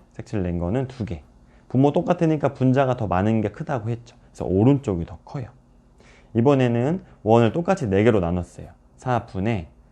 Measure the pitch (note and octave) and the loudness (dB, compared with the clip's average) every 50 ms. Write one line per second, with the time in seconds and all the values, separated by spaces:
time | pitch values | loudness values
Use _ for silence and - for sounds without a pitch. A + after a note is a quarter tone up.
0 | _ _ _ - - - - G2+ F2+ F2+ E2+ E2+ E2+ F2 A2 C3+ C3 C3 - - | _ _ _ -20 -14 -8 -6 -4 -4 -4 -4 -4 -4 -2 -2 -4 -4 -6 -8 -10
1 | G#2 - E2+ D2 - - _ _ _ _ - - _ - - B2+ C#3 D3 C#3+ F3+ | -8 -8 -10 -12 -14 -20 _ _ _ _ -20 -20 _ -2 0 2 2 2 2 0
2 | F3 - F3 - E3+ D#3 D#3 C#3+ C#3+ C3 - - B2+ C3 B2+ C#3 C3+ B2+ B2 B2 | 0 0 0 0 0 0 0 0 -2 -4 -2 0 0 2 2 2 2 0 -2 -2
3 | A2 F#2 F2+ F2+ G2 A2 A2+ A2 G#2 G2+ - - D#3 - C#3+ B2 G2+ A#2 A#2+ A#2+ | -4 -2 0 0 0 2 0 0 -2 -4 -6 -8 -8 -8 -6 -6 -6 -6 -8 -8
4 | - - - - - _ - - C2+ C2 F2+ F#2+ A2 C3 C#3+ C3+ - G#2+ F#2+ E2+ | -12 -18 -20 -20 -20 _ -12 -8 -4 0 2 4 6 4 4 4 0 -2 -4 -4
5 | E2 - E2 - _ - - - A2+ - - - _ _ _ _ _ _ _ - | -4 -8 -12 -16 _ -14 -12 -12 -12 -12 -16 -20 _ _ _ _ _ _ _ -20
6 | - - - - - _ - A2+ A#2 C#3+ C#3+ C3 B2+ A#2+ A#2 A#2 B2 D3 F3+ F#3+ | -20 -20 -20 -20 -14 _ -2 2 4 4 4 4 4 2 2 0 0 -2 -2 -4
7 | - - - - - G#2 A2+ A#2 A#2 A2 - E3+ F3 - - - C3+ G2+ F#2+ G2+ | -8 -14 -18 -6 2 4 6 6 6 4 2 0 0 -2 -2 -2 0 0 2 4
8 | G#2+ A#2+ G#2+ G2 F2 E2 F2+ F2+ E2+ - - - E2 E2+ - _ _ _ _ - | 4 4 2 2 0 0 -2 -4 -4 -6 -12 -18 -20 -20 -20 _ _ _ _ -10
9 | - B2+ B2 A2+ - - - F#2 F#2+ A2+ A#2 F#2+ D#2+ - - - _ _ | -4 -4 -4 -4 -4 -6 -8 -4 -4 -2 -4 -4 -6 -10 -18 -20 _ _